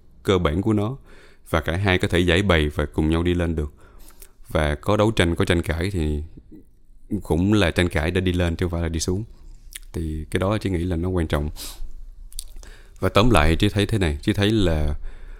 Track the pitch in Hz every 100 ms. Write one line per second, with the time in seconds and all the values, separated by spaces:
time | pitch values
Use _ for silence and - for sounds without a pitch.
0 | - - - 95 80 82 110 107 107 139
1 | - - - - - 80 - 85 101 92
2 | 98 87 90 85 101 82 76 - 73 -
3 | 78 82 87 87 85 80 73 - - -
4 | - - - - - 85 76 76 - 104
5 | 104 - 87 82 98 87 82 80 92 92
6 | 76 76 78 - - - - - - -
7 | - 101 - 80 98 107 85 85 87 82
8 | 78 92 92 87 87 85 90 85 85 82
9 | 95 92 113 - - - - - - 85
10 | 82 78 78 90 92 107 98 87 90 82
11 | 92 92 76 76 76 - - - - -
12 | - - - - - - - - - -
13 | 95 98 120 92 76 80 104 101 101 110
14 | 85 71 - 101 101 113 87 78 76 73
15 | - - - -